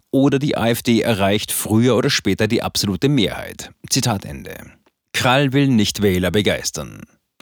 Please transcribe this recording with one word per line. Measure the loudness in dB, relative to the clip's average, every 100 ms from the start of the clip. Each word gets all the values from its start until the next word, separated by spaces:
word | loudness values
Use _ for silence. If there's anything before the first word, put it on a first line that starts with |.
| -4
oder | 2 2 2
die | -2 -2
A | 0
F | 0
D | 2 2
erreicht | 2 2 2 0 -2
früher | -6 0 2 4 2
oder | 2
später | 0 0 0 0
die | 0
absolute | -2 -4 -2 0 2
Mehrheit." | 2 0 -4 -12 -14 -16 _ -6
Zitat | -2 -2 -4
Ende. | -6 -14 -14 -16 -18 -20 _ _ _
Krall | -2 2 2 2
will | 2 4
nicht | 4 2 0
Wähler | 0 2 0
begeistern. | 0 0 -2 -6 -10 -12 -14 -20 _ _ _